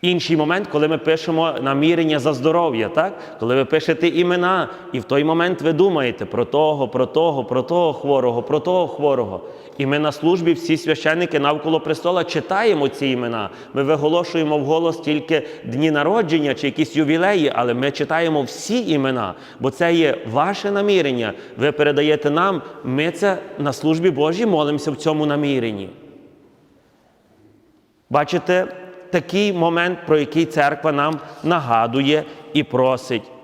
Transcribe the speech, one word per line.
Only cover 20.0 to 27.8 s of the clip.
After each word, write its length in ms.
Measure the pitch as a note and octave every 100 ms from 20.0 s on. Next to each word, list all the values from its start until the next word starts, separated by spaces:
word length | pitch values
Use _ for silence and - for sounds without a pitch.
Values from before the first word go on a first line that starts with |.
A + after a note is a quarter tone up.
| D#3 - -
ваше 400 | A#2+ E3 G3+ G3+
намірення. 640 | G3+ G3+ G3 C#3+ B2 A2+ F#2 - -
Ви 160 | C3+
передаєте 580 | D3 D3 C#3+ D3+ D3+ D3
нам, 320 | D3 F#3 F3+ - -
ми 260 | - C3 D#3
це 280 | E3+ G3+ F#3 - -
на 140 | C#3+
службі 380 | C3 D3+ D#3+ F3+
Божій 360 | C3+ D3+ F3 A#3
молимося 440 | E3+ D3 D3 D3+
в 60 | C3
цьому 300 | D#3+ D3+ D3+
наміренні. 640 | C#3+ C#3+ C3+ A#2 G#2 F#2+ - - - - - _ _ _ _ _ _ _ _ _ _ _ _ _ _